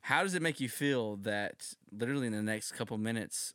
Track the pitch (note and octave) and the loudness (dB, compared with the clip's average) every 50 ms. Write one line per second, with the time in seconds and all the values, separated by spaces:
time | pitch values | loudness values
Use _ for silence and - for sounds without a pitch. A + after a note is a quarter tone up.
0 | - - C3 D#3+ F#3 G3 F#3 F3+ D#3+ E3 D3 - C3+ A#2+ - - C#3+ C#3+ C#3 B2 | -2 2 4 4 4 4 2 2 2 0 0 0 -2 -2 -2 0 2 2 4 4
1 | A2+ G#2+ G#2 G2 G2+ A2 G#2 G#2 G2+ F#2 - - - - - - _ - G2+ G#2 | 2 0 -2 -2 -2 0 0 0 0 -2 -4 -6 -12 -14 -14 -14 _ -12 -6 -2
2 | A#2 B2 C#3 C#3+ B2+ A#2 A2 G#2+ G#2+ G#2+ A2 A2 - - - - A#2 - A2+ G#2+ | 0 0 2 2 2 2 2 2 0 0 0 0 -2 -4 -4 -4 -4 -2 -2 0
3 | G#2+ A2 A#2 A2+ G2+ - - - - - - | 0 0 0 0 -2 -4 -4 -6 -6 -6 -8